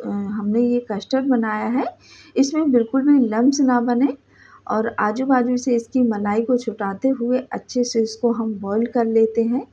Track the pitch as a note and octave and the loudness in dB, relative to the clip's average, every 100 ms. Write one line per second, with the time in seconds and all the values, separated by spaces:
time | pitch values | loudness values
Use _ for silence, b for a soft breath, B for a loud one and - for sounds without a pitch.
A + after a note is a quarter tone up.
0 | G#3+ G3+ G3+ G#3 G#3 A3 A#3+ A#3+ A#3+ G3+ | -8 -6 -6 -4 -2 0 2 0 -2 -8
1 | - C4+ C4+ B3 A3 G#3+ A3 B3 - - | -4 -2 0 0 0 -2 -2 -2 -4 -8
2 | B B B - C#4 D#4 D#4 B3 A3+ C4+ | B B B -2 0 0 2 2 2 0
3 | C#4+ C#4+ A3+ A3 B3+ C#4 B3+ B3 A#3+ A#3+ | 4 4 4 2 4 4 4 2 2 0
4 | C4+ C#4+ _ b b b - G#3+ A3+ - | 0 -2 _ b b b -6 -2 -2 -2
5 | G#3 A3 C4 B3+ A#3+ B3 B3+ A#3+ A#3 B3+ | -4 -2 0 0 2 -2 0 -2 0 0
6 | A#3+ G#3 G3+ G#3+ A#3 B3 A#3 G3+ G3 G3 | 0 0 -2 -2 0 0 -2 -6 -6 -2
7 | C4+ A#3 A#3+ B3+ - G3 - B3 B3 A3+ | -2 -2 -2 -2 -4 -10 -6 -4 -2 0
8 | A3 - A#3+ A#3 A3 G3+ G3 G#3+ A#3+ B3 | -2 0 -2 0 -4 -6 -4 -2 -2 -2
9 | A3+ A3+ A3 A3+ A3+ B3 A#4 | 0 2 2 2 -2 -2 -6